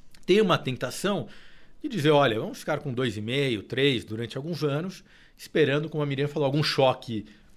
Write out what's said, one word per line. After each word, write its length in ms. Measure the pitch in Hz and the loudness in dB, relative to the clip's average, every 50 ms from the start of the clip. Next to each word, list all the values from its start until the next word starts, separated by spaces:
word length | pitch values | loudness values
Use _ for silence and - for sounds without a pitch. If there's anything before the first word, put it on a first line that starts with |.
| - - - - - | -20 -20 -20 -4 0
tem 160 | - 180 214 | 4 4 4
uma 160 | 214 180 156 | 6 4 2
tentação 720 | - - 135 127 110 135 120 - - - 196 202 160 110 - - - - - - - - - - - | 2 0 -2 -6 -6 -6 -8 -6 -4 -2 -2 -2 -2 -4 -8 -12 -18 -20 -20 -20 -20 -20 -20 -14 -12
de 80 | - 294 | -10 -6
dizer, 220 | 240 175 135 156 | -4 0 4 4
"Olha, 280 | 151 - 277 123 104 110 | 6 6 6 4 2 0
vamos 200 | 143 220 277 - | -4 -6 -8 -8
ficar 200 | - - 151 135 | -4 -4 -4 -4
com 140 | - 143 120 | -4 -6 -4
dois 240 | 123 131 120 98 | -2 -2 -2 -2
e 40 | 107 | -4
meio, 420 | 107 113 127 143 139 135 113 95 - | -4 -4 -2 -2 0 0 -2 -4 -4
três 400 | - 117 131 139 143 131 107 - | -4 0 2 2 2 2 0 -2
durante 340 | - 107 110 117 113 - | -6 -8 -8 -8 -8 -8
alguns 260 | 131 143 170 170 131 151 | -8 -8 -8 -4 -2 -2
anos, 400 | 143 139 151 175 190 - - - _ _ - - _ _ | -2 -2 -2 -4 -6 -10 -14 -18 _ _ -20 -20 _ _
esperando", 520 | - - - - 165 147 127 139 151 160 160 | -20 -10 -2 2 2 4 4 2 0 -2 -4
como 140 | 160 151 147 | -4 -4 -2
a 20 | |
Miriam 220 | 139 139 131 143 | -2 -2 -2 -2
falou, 180 | 143 - 160 147 | -2 0 0 0
"algum 180 | 135 135 156 147 | 2 2 2 0
choque 640 | - - 147 135 131 123 - - - 113 104 98 - - - _ - - | 2 2 4 4 4 4 2 -4 -8 -8 -8 -8 -10 -16 -20 _ -20 -20